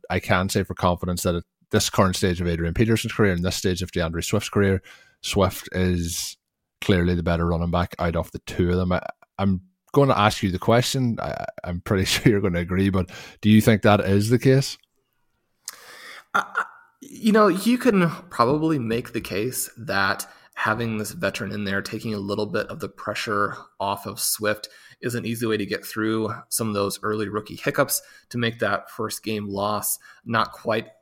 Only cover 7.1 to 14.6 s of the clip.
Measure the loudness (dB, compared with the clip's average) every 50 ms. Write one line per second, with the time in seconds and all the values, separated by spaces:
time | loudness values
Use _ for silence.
7.1 | 0 0 0 0 0 0 2 0 0 0 0 0 0 0 0 -2 -2 -4 -2 -2
8.1 | 0 -2 -4 -4 -10 -12 -12 -8 -2 0 2 2 2 2 2 0 0 -2 -2 -8
9.1 | -14 _ _ _ _ -2 0 0 0 0 -4 _ _ _ _ _ 2 4 4 4
10.1 | 4 4 2 2 2 0 -2 -2 -2 0 2 2 4 4 2 0 0 0 0 0
11.1 | -2 -2 -4 -6 -6 -8 -8 -10 -10 -10 -8 -6 -6 -6 -2 0 0 0 2 0
12.1 | -2 4 4 4 4 4 2 0 0 0 -2 0 0 2 2 2 2 0 -2 -2
13.1 | -6 -16 -18 -20 -18 _ 4 8 8 8 8 6 4 6 6 6 6 6 4 4
14.1 | 4 4 4 4 2 4 4 4 4 4